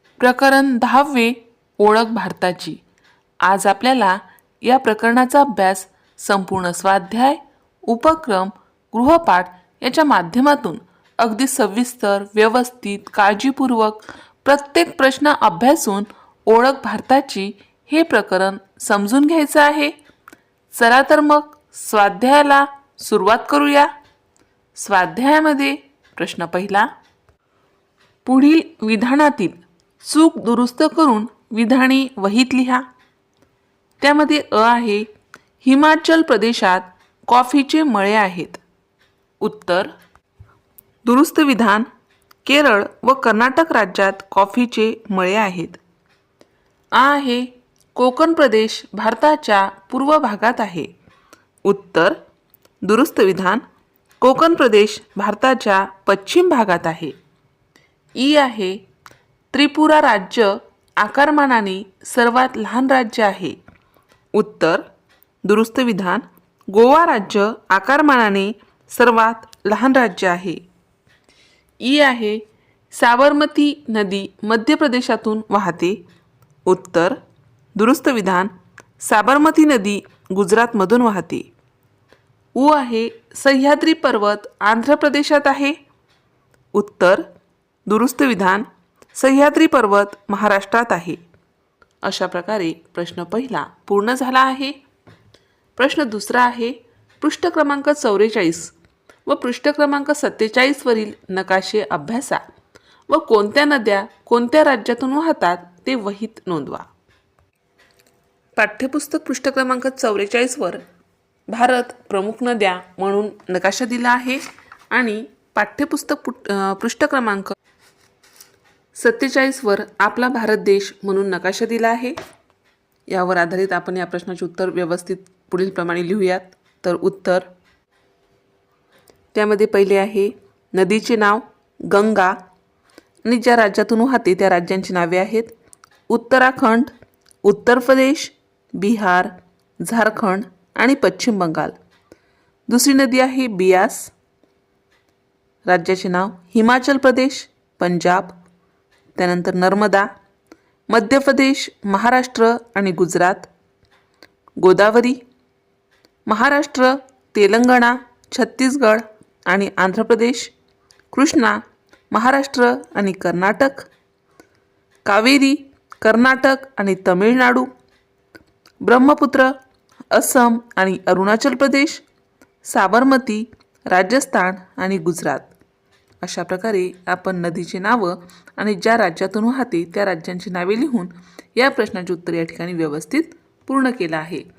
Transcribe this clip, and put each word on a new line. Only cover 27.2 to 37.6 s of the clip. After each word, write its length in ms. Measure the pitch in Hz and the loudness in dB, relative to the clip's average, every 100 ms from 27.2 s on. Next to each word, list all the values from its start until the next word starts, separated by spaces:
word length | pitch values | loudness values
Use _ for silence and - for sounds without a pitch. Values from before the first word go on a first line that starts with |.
| _ _ _ _ _ _ _ _ _ _ - | _ _ _ _ _ _ _ _ _ _ 0
पुढील 360 | 262 285 320 - - | 4 6 4 0 -8
विधानातील 680 | 214 220 247 285 294 - 170 - _ _ _ _ - | -4 -2 0 2 2 2 -6 -6 _ _ _ _ -4
चूक 240 | 302 320 320 | 4 4 2
दुरुस्त 460 | 214 240 247 - 311 320 | -2 0 0 0 0 2
करून 280 | 302 214 226 _ - | 2 2 -2 _ -8
विधाने 560 | 220 226 262 262 269 262 - | -2 2 2 2 2 -2 -4
वहीत 360 | 196 226 254 | -2 0 0
लिहा. 280 | 262 254 254 269 _ _ _ _ _ _ _ _ _ _ - | 0 0 -2 -6 _ _ _ _ _ _ _ _ _ _ -2
त्यामध्ये 400 | 277 294 302 302 - | 2 2 2 0 0
अ 60 | 214 | 2
आहे, 460 | 226 240 233 208 214 - _ - _ _ | 2 2 0 -4 -4 -14 _ -20 _ _
हिमाचल 640 | 254 269 302 311 330 320 | 2 4 4 4 4 2
प्रदेशात 600 | 320 226 226 233 196 185 180 _ _ _ - | 4 2 0 0 0 0 -2 _ _ _ 0
कॉफीचे 560 | 247 254 294 | 2 4 0